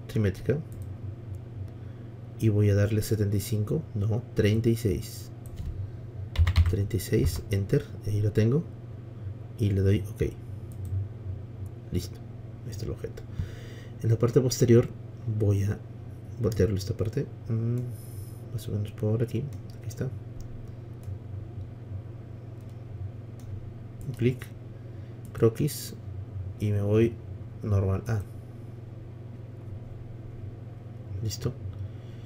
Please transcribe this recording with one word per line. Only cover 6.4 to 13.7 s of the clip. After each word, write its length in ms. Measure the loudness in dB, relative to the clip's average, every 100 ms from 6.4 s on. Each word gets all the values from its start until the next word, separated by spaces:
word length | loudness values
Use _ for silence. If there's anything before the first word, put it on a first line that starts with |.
| 8 8 8
Treinta 260 | 6 4 0
y 40 |
seis, 420 | 4 6 6 2 2
enter, 340 | 2 4 4 2 -4 0
ahí 140 | 2
lo 100 | 4
tengo. 320 | 6 6 6 2 -6 -12 -12 -12 -10 -10 -10 -10 0
Y 120 | 2
le 100 | 6
doy 240 | 6 6 4
ok. 140 | 0 0 -2 -8 -8 -8 -8 -2 -2 -2 -6 -8 -8 -8 -10 -10 -10 -4
Listo, 260 | -2 -2 -8 -12 -12 -12 -10 -10
este 120 | -6
es 0 |
el 60 | -6
objeto. 340 | -4 -6 -8 -8 -6 -6 -8 -12